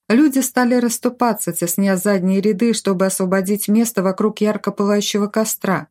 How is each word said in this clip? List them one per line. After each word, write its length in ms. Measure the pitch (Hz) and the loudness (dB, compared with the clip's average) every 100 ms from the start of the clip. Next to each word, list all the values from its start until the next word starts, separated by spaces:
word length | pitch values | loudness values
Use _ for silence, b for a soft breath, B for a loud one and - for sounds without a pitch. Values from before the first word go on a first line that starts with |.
| _ | _
Люди 300 | 226 302 262 | 4 4 2
стали 340 | 262 - 247 | -2 0 2
расступаться, 800 | 247 240 233 247 247 247 214 - | 2 0 -2 -4 0 -2 0 -4
тесня 440 | 165 175 - 196 190 | -4 -4 0 0 0
задние 440 | 208 202 185 190 | 0 0 2 2
ряды, 320 | 202 214 233 | 0 2 0
чтобы 340 | 220 - 185 190 | 0 0 0 0
освободить 640 | - 185 190 190 208 - | 0 0 0 0 -2 0
место 340 | 208 233 - | 2 2 0
вокруг 380 | 185 185 214 220 | -2 0 -2 0
ярко 320 | 208 208 202 | -2 0 -4
пылающего 560 | 196 202 208 202 208 208 | -2 0 0 0 -2 -2
костра – 580 | 220 220 - 202 170 151 | -2 -2 -4 -2 -2 -4